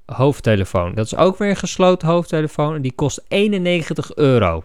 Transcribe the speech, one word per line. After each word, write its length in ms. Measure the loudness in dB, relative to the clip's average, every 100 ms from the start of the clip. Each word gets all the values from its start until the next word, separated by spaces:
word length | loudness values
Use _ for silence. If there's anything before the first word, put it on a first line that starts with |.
| -12
hoofdtelefoon. 880 | 0 0 2 2 2 2 -2 -2 -4
Dat 100 | -4
is 100 | 2
ook 220 | 2 2
weer 120 | -2
een 60 | -2
gesloten 520 | -4 0 2 2 2
hoofdtelefoon 680 | 0 0 -2 -2 -2 -2 -2
en 60 |
die 120 | -6 -2
kost 280 | -4 -4 -4
eenennegentig 880 | 0 0 0 0 0 -2 -6 -6 0
euro. 480 | 4 4 2 0